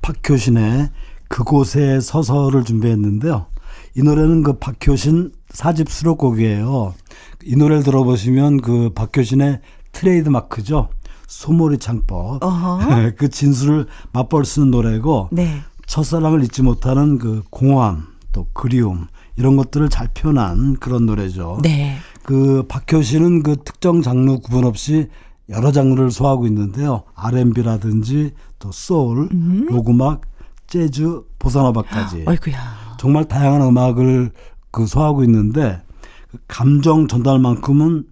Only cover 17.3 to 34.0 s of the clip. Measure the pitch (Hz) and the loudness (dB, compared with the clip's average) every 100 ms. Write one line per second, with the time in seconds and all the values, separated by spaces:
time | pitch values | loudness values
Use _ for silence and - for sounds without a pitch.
17.3 | 110 101 - 131 139 113 85 80 - - | -6 -8 -2 2 2 2 -2 -10 -16 -6
18.3 | - 87 - 120 123 113 90 82 - - | -4 -4 -6 -2 0 0 -2 -10 -16 -16
19.3 | - 127 139 131 147 151 - 127 - 156 | -2 2 2 2 0 0 0 -2 -4 0
20.3 | 143 101 87 131 135 - 123 117 107 98 | 0 2 0 0 0 -2 0 0 0 -4
21.3 | 92 85 95 156 147 143 135 - - - | -6 -8 -2 0 0 -2 -6 -14 -20 -4
22.3 | 135 135 135 131 135 - 160 135 156 170 | 0 2 2 -2 -8 0 0 2 2 4
23.3 | 175 151 147 - - 180 170 123 127 131 | 2 2 -2 -6 -4 0 2 2 2 2
24.3 | 131 - 127 123 107 - 156 156 - - | 0 -2 0 0 -2 -2 -2 -2 -8 -20
25.3 | - - 101 127 143 135 131 131 113 139 | -20 -12 -2 2 2 2 2 2 0 0
26.3 | 135 120 107 101 95 147 117 - - 110 | 2 0 0 -2 -4 -4 -4 -8 -10 -4
27.3 | 127 123 113 117 110 107 107 107 143 147 | 0 2 2 0 -2 0 -2 0 -2 -2
28.3 | - - - 98 92 - 175 127 117 165 | -6 -20 -16 -16 -14 -2 0 0 0 -2
29.3 | 180 170 185 294 123 113 120 131 - - | -2 0 0 0 0 2 2 2 -2 -8
30.3 | - - - - 175 160 131 156 160 - | -16 -20 -20 -8 -2 -2 -2 -4 -4 -12
31.3 | - - 127 131 113 107 110 101 87 80 | -4 -2 2 2 0 -4 -6 -6 -6 -2
32.3 | 175 - 131 123 113 - - 131 147 156 | -2 -2 -8 -8 -12 -16 -4 0 2 0
33.3 | 127 139 143 135 123 127 120 | 0 2 2 4 4 2 2